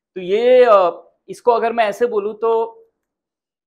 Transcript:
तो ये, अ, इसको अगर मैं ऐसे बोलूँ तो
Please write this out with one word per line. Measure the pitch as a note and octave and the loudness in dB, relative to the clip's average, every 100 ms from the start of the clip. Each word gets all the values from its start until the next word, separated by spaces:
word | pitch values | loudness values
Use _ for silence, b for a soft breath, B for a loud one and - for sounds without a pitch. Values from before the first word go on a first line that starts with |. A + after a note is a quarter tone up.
| _ F#3+ | _ -14
तो | |
ये, | F3+ G#3 A#3+ B3+ A#3+ | -4 -2 2 4 6
अ, | G3+ - - _ _ _ | 4 2 -4 _ _ _
इसको | F#3 - | -6 -2
अगर | A3+ A3+ | -2 -2
मैं | A#3 G#3+ | -2 -4
ऐसे | G3+ A#3+ | -2 -4
बोलूँ | G#3 G3+ | -4 -6
तो | G#3+ A3+ A3+ A3+ - _ _ _ _ _ _ _ _ | -6 -4 -4 -4 -12 _ _ _ _ _ _ _ _